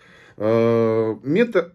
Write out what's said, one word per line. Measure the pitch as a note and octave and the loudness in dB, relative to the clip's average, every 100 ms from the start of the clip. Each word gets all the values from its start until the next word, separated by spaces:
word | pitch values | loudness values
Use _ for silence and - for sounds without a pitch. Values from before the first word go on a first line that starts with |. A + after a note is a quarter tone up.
| - - - - | -20 -20 -20 -6
Э, | G#2+ A2+ A#2 A#2 A2+ A2+ A2 G#2+ | -2 2 2 2 0 0 -2 -4
мета-, | C3 F3 A#3 G3 E3+ | -2 0 0 0 -4